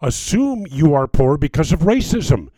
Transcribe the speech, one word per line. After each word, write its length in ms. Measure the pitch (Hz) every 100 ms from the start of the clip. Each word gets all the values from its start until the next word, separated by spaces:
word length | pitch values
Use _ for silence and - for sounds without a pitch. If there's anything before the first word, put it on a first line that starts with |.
assume 680 | 143 - - 214 277 247 196
you 240 | 135 156
are 140 | 143 135
poor 280 | - 131 143
because 360 | 143 - 156
of 80 | -
racism, 680 | 175 254 - 240 175 123 69